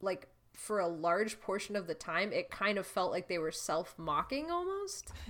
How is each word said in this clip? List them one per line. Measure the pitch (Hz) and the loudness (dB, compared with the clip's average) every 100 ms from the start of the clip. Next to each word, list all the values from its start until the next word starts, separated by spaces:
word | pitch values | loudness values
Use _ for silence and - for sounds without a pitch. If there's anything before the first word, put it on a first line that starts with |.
like, | 190 180 - - _ - | -2 -2 -6 -20 _ -12
for | - 208 | -2 2
a | 170 | 2
large | 165 170 180 220 - | 2 4 4 2 -2
portion | - 196 - 208 | -2 -2 0 -2
of | 170 | -2
the | |
time, | 156 - 165 208 | -4 -2 0 2
it | 156 175 | 0 -2
kind | - 202 202 | 0 2 2
of | 180 | 0
felt | - 185 | 0 2
like | 156 175 | 0 0
they | 175 | 0
were | 160 | 0
self-mocking | - - 160 175 - 160 147 - 269 320 | -2 0 0 0 -4 0 2 2 -2 0
almost. | 349 359 392 392 - - - - | 0 0 -2 -4 -6 -10 -10 -8